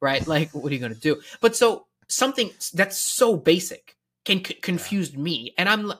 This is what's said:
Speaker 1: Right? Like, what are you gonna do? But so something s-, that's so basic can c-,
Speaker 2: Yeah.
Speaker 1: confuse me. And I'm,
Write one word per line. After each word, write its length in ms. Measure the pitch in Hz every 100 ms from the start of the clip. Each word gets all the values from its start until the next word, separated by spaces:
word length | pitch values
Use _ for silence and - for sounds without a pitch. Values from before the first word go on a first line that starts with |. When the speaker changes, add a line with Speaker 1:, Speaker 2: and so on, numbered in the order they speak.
Speaker 1:
Right? 260 | 139 135 160
Like, 240 | 151 156
what 180 | 147 139
are 40 |
you 60 | 139
gonna 140 | 120
do? 260 | 110 151 143 - -
But 140 | 233 226
so 300 | 233 202 - _ -
something 420 | - 262 269 220 -
s-, 140 | -
that's 280 | 175 190 -
so 380 | - - 233 180
basic 600 | 160 175 - - _ _ _ _
can 200 | - 190
c-, 100 | 185
Speaker 2:
Yeah. 60 | -
Speaker 1:
confuse 540 | - 175 - 202 160 135
me. 380 | 156 139 117 -
And 100 | 185
I'm, 240 | 214 208